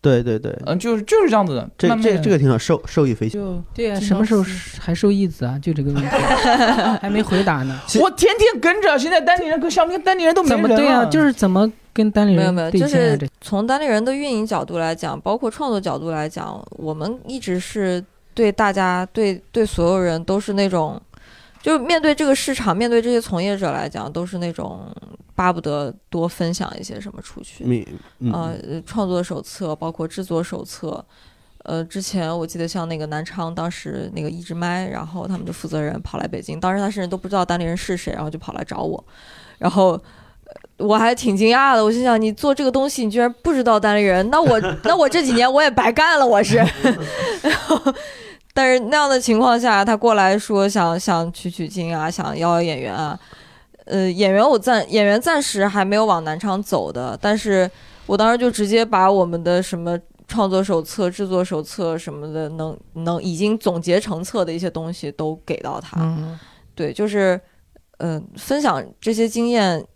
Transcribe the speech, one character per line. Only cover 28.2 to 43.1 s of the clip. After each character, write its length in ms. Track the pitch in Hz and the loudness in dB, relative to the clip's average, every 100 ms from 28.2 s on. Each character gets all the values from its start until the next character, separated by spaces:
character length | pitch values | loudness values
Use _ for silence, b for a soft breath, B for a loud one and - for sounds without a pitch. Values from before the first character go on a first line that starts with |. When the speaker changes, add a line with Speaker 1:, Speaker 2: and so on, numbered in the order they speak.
Speaker 1:
嗯。 120 | 123 | -4
Speaker 4:
呃， 500 | 170 165 165 - 160 | -4 -6 -8 -10 -12
创 240 | - 220 196 | -8 -4 -2
作 140 | 180 | -2
手 180 | 175 156 | -4 -8
册， 340 | - - 180 | -12 -10 -8
包 160 | 151 165 | -6 -8
括 160 | 160 160 | -8 -8
制 160 | - | -8
作 220 | 185 165 | -6 -4
手 180 | 175 - | -4 -8
册。 400 | - - 165 - - b b b b b | -12 -12 -12 -12 -14 b b b b b
呃， 180 | - 165 | -8 -8
之 180 | 165 190 | -6 -8
前 340 | 190 190 160 170 | -6 -4 -4 -6
我 100 | 165 | -8
记 120 | 170 | -6
得 100 | 165 | -6
像 180 | 185 165 | -6 -6
那 120 | 165 | -6
个 80 | 151 | -6
南 180 | 151 | -8
昌， 280 | 170 175 165 | -8 -8 -8
当 160 | 170 165 | -6 -6
时 420 | 170 156 143 180 | -8 -10 -10 -10
那 60 | 175 | -8
个 80 | 151 | -8
一 140 | 165 | -8
只 120 | 175 | -10
麦， 340 | 170 175 180 185 | -6 -4 -4 -6
然 160 | - | -8
后 220 | 160 175 - | -10 -10 -8
他 120 | 180 | -8
们 60 | |
的 80 | 170 | -8
负 140 | 165 156 | -10 -8
责 140 | 156 | -6
人 180 | 151 165 | -4 -6
跑 160 | - - | -10 -8
来 100 | 160 | -8
北 120 | 180 | -8
京， 180 | - 156 | -10 -6
当 140 | 185 | -2
时 40 | 190 | -2
他 120 | 202 | -2
甚 120 | 208 | -4
至 60 | 180 | -6
都 80 | 185 | -8
不 120 | 185 | -4
知 60 | |
道 100 | 196 | -2
单 140 | 180 175 | 0 -2
立 60 | |
人 100 | 170 | -2
是 220 | 175 - 180 | -4 -4 -6
谁， 160 | - | -6
然 100 | - | -8
后 60 | 156 | -8
就 100 | 160 | -10
跑 140 | - | -12
来 100 | - | -12
找 200 | - - | -10 -6
我， 200 | - - - B B B B B | -6 -6 -12 B B B B B
然 120 | 175 | -2
后， 220 | 175 185 170 b b b b | 4 2 2 b b b b
呃， 400 | - - - _ 202 | -20 -20 -20 _ 0
我 120 | 214 | 2
还 160 | 226 | 2
挺 200 | 240 247 | 2 0
惊 140 | 196 220 | 2 4
讶 260 | 247 277 | 4 4
的， 80 | 240 | 4
我 80 | 214 | 4
心 140 | 226 | 2
想 160 | 254 226 | 2 2
，“你 100 | 220 | 0
做 240 | 214 294 | 0 0
这 80 | 277 | 2
个 80 | 269 | 2
东 180 | 254 269 | 2 -2
西， 160 | 277 | -2
你 60 | 226 | -2